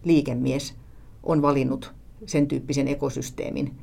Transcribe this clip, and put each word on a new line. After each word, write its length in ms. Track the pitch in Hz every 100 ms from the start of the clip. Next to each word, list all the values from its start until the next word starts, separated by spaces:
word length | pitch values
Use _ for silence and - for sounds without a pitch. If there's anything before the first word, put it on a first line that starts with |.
liikemies 720 | 170 156 147 123 131 139 - - - - - -
on 200 | - 156
valinnut 500 | 143 139 127 - - - - - 220
sen 220 | 151 143
tyyppisen 400 | 139 135 139 135
ekosysteemin, 840 | 143 139 127 127 - - - 139 -